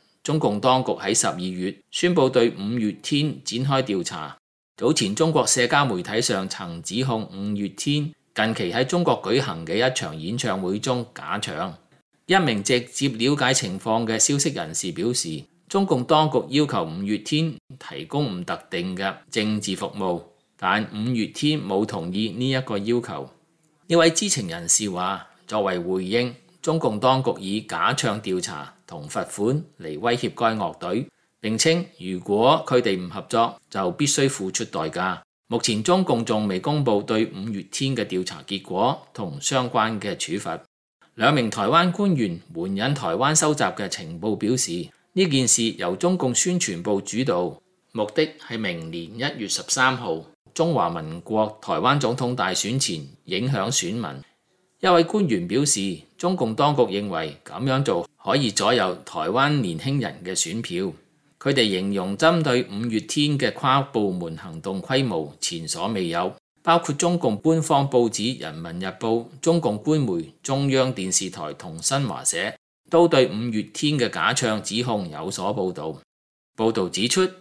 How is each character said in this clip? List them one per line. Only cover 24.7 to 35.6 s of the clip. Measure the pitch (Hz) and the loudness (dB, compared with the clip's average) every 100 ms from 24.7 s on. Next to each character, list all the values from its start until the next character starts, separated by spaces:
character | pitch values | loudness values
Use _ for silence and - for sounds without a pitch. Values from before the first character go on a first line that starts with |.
| - 104 | 0 0
話， | 87 92 95 - _ - | -2 -2 -4 -8 _ -6
作 | 107 | -2
為 | 95 92 | 0 0
回 | 87 92 | -2 -2
應， | 92 117 123 120 _ _ | 0 0 0 -6 _ _
中 | - 160 | -2 0
共 | 135 107 | 0 2
當 | 127 131 | 2 4
局 | 123 95 | 2 -2
以 | 95 107 | -2 -4
假 | - 82 95 | -4 -2 0
唱 | 135 117 104 | 0 0 -2
調 | 95 92 | -2 -4
查 | 85 78 71 - - | -4 -8 -12 -18 -16
同 | 82 73 | -14 -8
罰 | 101 | -6
款 | 90 - 107 147 160 - | -6 -2 0 0 -2 -12
嚟 | 80 76 | -10 -4
威 | 117 120 | -2 0
脅 | 110 | -2
該 | - 117 110 | 0 0 0
樂 | 87 78 | -2 -4
隊， | 87 110 - - _ _ | -4 -4 -4 -10 _ _
並 | 107 113 | -4 2
稱 | 160 165 180 - | 4 2 0 -8
如 | 92 92 | -6 -6
果 | 98 101 123 160 - | 0 4 6 4 4
佢 | 127 | 2
哋 | 113 92 | 2 0
唔 | 90 | -4
合 | 95 - | -10 -2
作， | 113 117 - _ | 2 2 -2 _
就 | 101 92 | -2 -2
必 | 85 143 | 0 0
須 | - 139 | 2 2
付 | 135 95 | 0 -4
出 | - | -6
代 | 113 92 80 | -6 -6 -6
價。 | 82 92 87 - _ - | -2 -4 -4 -10 _ -4
目 | |
前 | 117 | -2